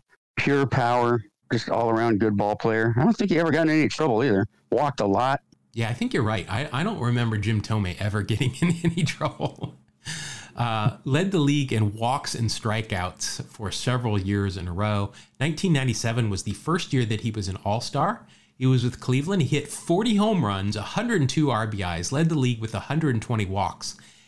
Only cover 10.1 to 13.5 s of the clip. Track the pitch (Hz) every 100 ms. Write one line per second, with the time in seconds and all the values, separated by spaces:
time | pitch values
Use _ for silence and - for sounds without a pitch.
10.1 | - - - - - 120 110 107 - -
11.1 | 139 190 185 143 147 131 113 107 107 117
12.1 | 139 - - 113 - 113 107 110 95 90
13.1 | - - - -